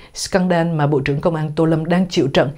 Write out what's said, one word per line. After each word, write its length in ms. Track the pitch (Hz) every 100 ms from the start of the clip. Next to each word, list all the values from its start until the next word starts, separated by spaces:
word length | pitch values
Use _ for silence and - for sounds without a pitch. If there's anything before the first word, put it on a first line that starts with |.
| -
scandal 520 | - - 190 180 170 170
mà 180 | 160 143
Bộ 140 | 147
trưởng 200 | 139 143
Công 140 | 180
an 180 | 160 156
Tô 120 | 151
Lâm 200 | 160 160
đang 220 | 165 175 185
chịu 220 | - 135
trận 220 | 175 147